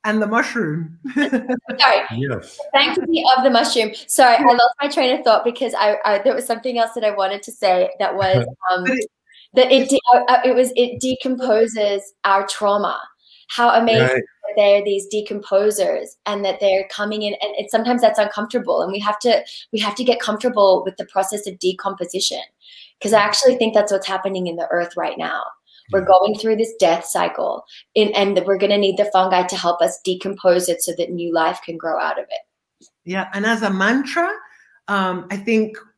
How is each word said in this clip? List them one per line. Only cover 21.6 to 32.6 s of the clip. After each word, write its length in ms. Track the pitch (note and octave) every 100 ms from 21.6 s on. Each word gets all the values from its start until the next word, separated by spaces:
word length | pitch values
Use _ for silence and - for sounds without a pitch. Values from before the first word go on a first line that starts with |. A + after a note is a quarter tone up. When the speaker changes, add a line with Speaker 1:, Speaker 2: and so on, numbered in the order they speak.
| F#3 F#3 G3 F3+ F3 F#3+ - C3+ - _ - - - _
Speaker 2:
'cause 120 | G#3
I 60 | G#3+
actually 380 | G#3 G#3 C4+ B3
think 160 | A3
that's 180 | G#3+ G#3
what's 160 | G3 F#3+
happening 400 | F#3+ G3 F#3+ F3+
in 80 | E3+
the 120 | -
earth 240 | F3 E3+ F3
right 200 | E3 -
now. 260 | D#3+ D#3 - - _ _ -
We're 100 | F#3+
Speaker 3:
Yeah. 60 | F3+
Speaker 2:
going 280 | F#3 G3+ G#3+
through 220 | A3+ G#3+
this 160 | A3+ -
death 260 | F3 E3+ -
cycle, 600 | F3 F3 - D3+ - - - _ -
in, 140 | G#3
and 260 | G3+ G3 F#3+ F3+
we're 120 | G3
gonna 200 | G3+ G3+
need 200 | G3 F#3+
the 80 | G3+
fungi 380 | F#3+ F#3 F3+ F3+
to 80 | F#3+
help 240 | F3 F3
us 180 | F#3 -
decompose 680 | F#3 F#3 F#3+ G3 F#3 F3 F3+
it 120 | E3+
so 120 | - E3+
that 140 | -
new 220 | F3 E3+
life 260 | E3 D#3+ - -
can 120 | E3
grow 220 | D#3+ D#3+
out 200 | D#3 D3
of 60 | -
it. 580 | - - _